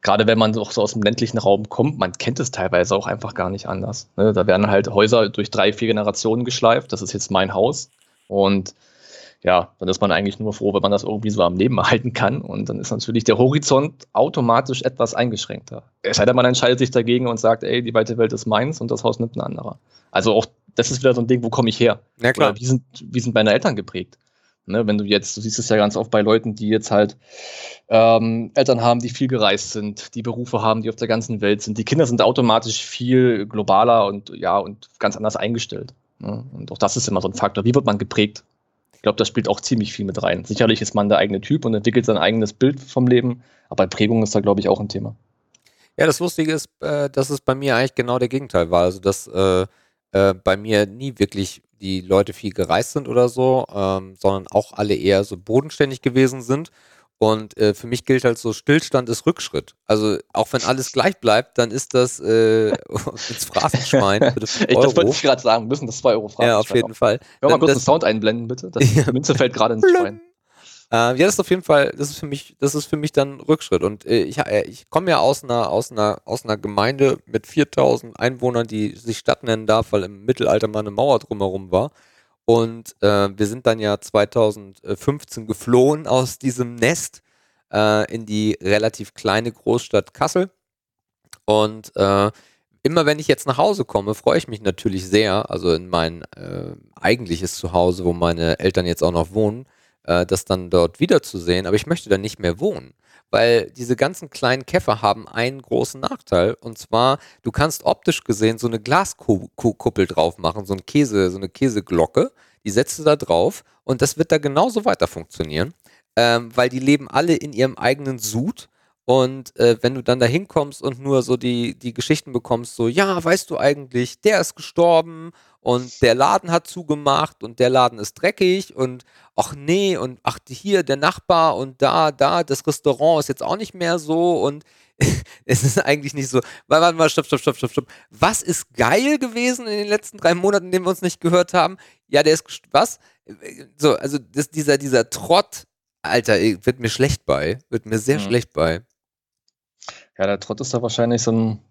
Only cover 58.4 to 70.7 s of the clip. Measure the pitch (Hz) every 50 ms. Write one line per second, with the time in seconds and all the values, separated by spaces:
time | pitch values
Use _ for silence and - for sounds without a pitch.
58.4 | - 117 107 - - - 143 160 - - - 135 123 117 117 - - - - -
59.4 | - - - 76 - - - _ _ _ 107 107 107 107 101 - - _ _ -
60.4 | 113 - - 127 120 127 131 131 131 - - 131 117 196 190 _ - 117 104 110
61.4 | 131 _ _ - 120 117 107 131 - - - 127 123 127 - - - 90 113 113
62.4 | 113 110 110 113 110 107 - - - - - 110 - - - - - - 113 110
63.4 | - - - - - 151 - 127 131 - - 139 110 98 98 104 131 131 120 -
64.4 | 113 - - - 208 - 123 120 120 139 120 - 170 - 143 - - 147 131 127
65.4 | - 120 110 113 113 110 131 147 143 113 123 - - 131 113 110 107 104 - -
66.4 | 117 120 117 104 110 - - 120 113 110 110 - - 113 104 127 - - - _
67.4 | - 143 156 143 156 156 139 131 131 - 139 147 - 98 110 110 104 110 110 117
68.4 | 117 113 123 127 - 92 - 120 135 123 107 139 139 110 123 127 131 - 147 120
69.4 | 139 123 - - 107 113 120 110 - 381 349 370 349 - 107 - - 349 _ _
70.4 | _ _ _ _ - -